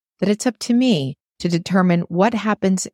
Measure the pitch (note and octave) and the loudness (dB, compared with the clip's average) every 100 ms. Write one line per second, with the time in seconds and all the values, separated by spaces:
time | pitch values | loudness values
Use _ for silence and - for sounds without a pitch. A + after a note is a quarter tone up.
0 | _ - F#3+ G#3+ B3+ - - A#3+ B3+ E3+ | _ -4 -2 0 -2 -4 0 2 2 2
1 | C3+ - _ - E3+ E3+ F3+ F#3 F3+ F3 | -2 -8 _ -8 -2 -2 0 2 2 2
2 | - F3 A3 A3 G#3+ G#3 F#3+ F#3+ - | 0 0 0 0 -4 -2 0 0 -4